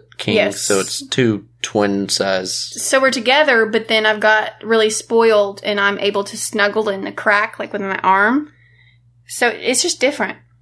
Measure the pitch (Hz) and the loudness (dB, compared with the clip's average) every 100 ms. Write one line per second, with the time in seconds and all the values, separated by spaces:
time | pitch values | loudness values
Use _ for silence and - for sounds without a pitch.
0 | - - - 104 101 - - 98 92 - | -10 -8 0 2 0 -2 -2 0 -2 -6
1 | - - 117 104 - _ - 107 101 98 | -4 0 2 0 -6 _ -4 0 0 0
2 | 98 - 98 95 92 - - - - 269 | -2 -2 0 0 -2 -8 -8 -8 -2 2
3 | 262 262 233 277 302 233 214 220 220 220 | 2 0 2 2 4 2 2 0 0 0
4 | 220 208 214 214 - - 214 226 214 220 | 2 2 2 2 0 -6 0 2 2 0
5 | - 226 226 214 202 202 208 202 202 202 | 0 2 4 4 2 -2 -4 0 0 0
6 | 202 208 196 220 - 214 202 214 214 196 | -2 -2 -4 -6 -6 0 0 0 -2 -4
7 | 190 196 214 202 220 - - 202 196 190 | -6 -4 0 2 0 -6 -8 -6 -6 -2
8 | 190 190 214 277 302 _ _ _ _ _ | 2 4 4 2 -2 _ _ _ _ _
9 | _ _ - - 240 - - 262 349 - | _ _ -12 -2 -2 0 -2 -2 -2 0
10 | 262 240 190 - _ _ | -2 -2 -6 -8 _ _